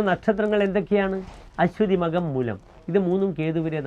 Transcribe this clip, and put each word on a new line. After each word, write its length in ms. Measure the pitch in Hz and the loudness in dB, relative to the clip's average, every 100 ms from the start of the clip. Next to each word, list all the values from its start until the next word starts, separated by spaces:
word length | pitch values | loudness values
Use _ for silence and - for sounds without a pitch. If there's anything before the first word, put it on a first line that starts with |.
| 202 | 2
നക്ഷത്രങ്ങൾ 500 | 175 - 202 208 208 196 | 2 0 0 0 2 2
എന്തൊക്കെയാണ്? 520 | 190 156 202 190 190 185 - - - | 0 2 0 2 -4 -8 -16 -14 0
അശ്വതി, 320 | 180 - 208 185 | 0 2 2 2
മകം, 220 | 170 175 170 | 0 -2 -2
മൂലം. 240 | 131 117 101 - - - | -2 -2 -6 -12 -16 -2
ഇത് 100 | 196 175 | 0 2
മൂന്നും 220 | 190 196 160 | 0 0 -2
കേതുവിലെ 400 | 156 160 160 156 | -2 -2 -2 -4